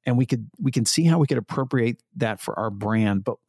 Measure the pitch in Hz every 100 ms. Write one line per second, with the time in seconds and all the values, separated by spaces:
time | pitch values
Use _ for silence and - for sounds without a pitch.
0 | - 123 131 120 107 - 143 127 110 -
1 | 165 165 143 127 - - 127 131 117 -
2 | _ - 113 104 - - 107 101 104 110
3 | 107 101 98 110